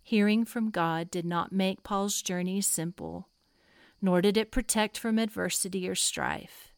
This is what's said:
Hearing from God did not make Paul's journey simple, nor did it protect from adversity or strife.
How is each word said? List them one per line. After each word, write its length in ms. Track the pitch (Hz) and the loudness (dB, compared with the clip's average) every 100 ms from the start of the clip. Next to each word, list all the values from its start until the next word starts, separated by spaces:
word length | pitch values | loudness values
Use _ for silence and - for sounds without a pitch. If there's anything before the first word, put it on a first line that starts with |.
Hearing 420 | - 220 208 214 | 0 4 4 4
from 260 | 233 247 220 | 2 -2 -2
God 380 | 208 165 165 170 | 0 0 0 -2
did 140 | 180 | -4
not 280 | 170 170 - | -2 -2 -2
make 320 | 190 190 190 | 0 0 0
Paul's 360 | - 202 202 - | -4 -2 0 -2
journey 400 | - 180 180 190 | -4 -4 -2 -2
simple, 680 | 196 - 165 180 160 170 190 _ _ _ _ _ - - | 0 -2 -4 -6 -10 -10 -14 _ _ _ _ _ -20 -2
nor 180 | 190 180 | 2 4
did 160 | 190 208 | 4 4
it 140 | 220 | 0
protect 480 | - 240 220 214 - | -2 0 2 0 -2
from 200 | 226 220 | 0 2
adversity 720 | 226 208 180 - 196 190 185 | 0 -2 -2 -2 -4 -4 -4
or 60 | |
strife. 800 | 185 - - 127 156 - - - | -2 -2 0 -2 -4 -8 -18 -20